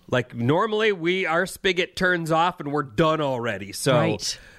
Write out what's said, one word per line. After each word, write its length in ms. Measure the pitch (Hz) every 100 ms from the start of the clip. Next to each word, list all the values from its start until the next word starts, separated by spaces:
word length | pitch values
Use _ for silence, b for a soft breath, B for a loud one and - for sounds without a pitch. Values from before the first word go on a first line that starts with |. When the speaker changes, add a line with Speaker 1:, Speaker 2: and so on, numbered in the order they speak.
| -
Speaker 1:
Like, 240 | 123 120
normally 580 | 120 120 160 214 214 220
we, 320 | 190 165 190
our 220 | 175 165 180
spigot 500 | - 190 180 175 -
turns 340 | 185 180 160
off 300 | 160 175 -
and 120 | 147
we're 100 | 147
done 400 | 135 104 160 156
already. 500 | 143 127 117 98 98
So 220 | - 143
Speaker 2:
Right. 440 | 123 110 104 - - B